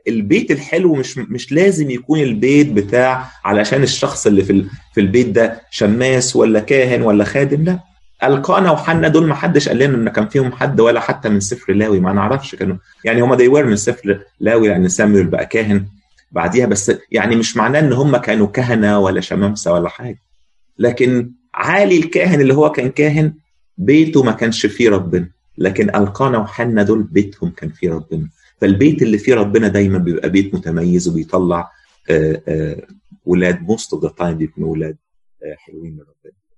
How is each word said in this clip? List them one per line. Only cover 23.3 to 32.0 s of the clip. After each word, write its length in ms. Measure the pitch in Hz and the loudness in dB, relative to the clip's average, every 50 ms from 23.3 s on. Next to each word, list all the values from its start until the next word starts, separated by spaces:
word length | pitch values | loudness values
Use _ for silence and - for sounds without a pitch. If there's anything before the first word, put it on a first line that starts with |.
| 156 - _ _ _ _ _ _ _ - | -2 -6 _ _ _ _ _ _ _ -6
بيته 440 | 90 120 143 156 160 160 156 139 127 | 0 4 4 4 4 4 2 2 2
ما 100 | 117 107 | 2 0
كانش 340 | - 117 117 110 - - | -2 -2 -4 -2 -2 -4
فيه 240 | 104 - - 120 110 | -4 -2 2 2 2
ربنا، 400 | 101 95 87 85 90 90 85 - _ _ _ _ _ - | 2 2 0 -2 -4 -4 -4 -6 _ _ _ _ _ -4
لكن 300 | - 95 98 - 107 101 | -2 -2 0 0 -2 0
ألقانا 500 | 101 107 101 98 - - 135 135 123 113 | 0 0 -2 -2 -2 -2 -2 0 0 -2
وحنا 440 | 104 - - - 117 123 113 107 101 | -4 -6 -6 -6 -4 -2 0 0 2
دول 200 | 104 110 110 101 | 2 0 0 -2
بيتهم 480 | 82 80 98 104 98 - - 92 85 | -2 0 -2 -2 -2 -6 -8 -8 -8
كان 200 | - - 80 78 | -8 -8 -12 -12
فيه 200 | - - 92 87 | -10 -6 -6 -4
ربنا. 380 | 82 78 80 - 82 80 78 78 _ _ _ _ _ - | -4 -4 -8 -8 -8 -8 -8 -10 _ _ _ _ _ -2
فالبيت 420 | 110 98 98 95 131 156 151 139 131 | 0 2 2 4 4 2 2 2 2
اللي 160 | 113 104 104 | 0 0 0
فيه 160 | - - 127 | 2 2 2
ربنا 340 | 113 101 101 101 110 110 101 | 2 2 2 2 2 2 2
دايمًا 300 | 92 101 101 95 95 92 | 2 2 2 2 2 0
بيبقى 320 | 87 87 82 - - 78 | -2 -2 -2 -2 -2 0
بيت 240 | 92 98 98 98 - | 0 0 0 0 -4
متميز، 540 | 90 - 82 82 85 85 90 87 90 87 90 | -6 -6 -4 -4 -2 0 0 0 0 0 0
وبيطلع، 640 | 82 80 78 - - 92 92 87 85 85 - - _ _ _ _ _ _ | -4 -4 -6 -2 -2 -2 0 0 -2 -2 -4 -8 _ _ _ _ _ _